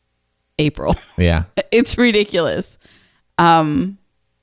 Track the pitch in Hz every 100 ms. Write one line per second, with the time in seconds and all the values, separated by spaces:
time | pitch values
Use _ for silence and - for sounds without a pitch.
0 | _ _ _ _ _ - 147 - 73 -
1 | - - 87 82 82 - - 226 226 -
2 | 240 208 208 180 147 80 - - _ _
3 | _ _ _ - 170 165 156 147 185 196
4 | _ _ _ _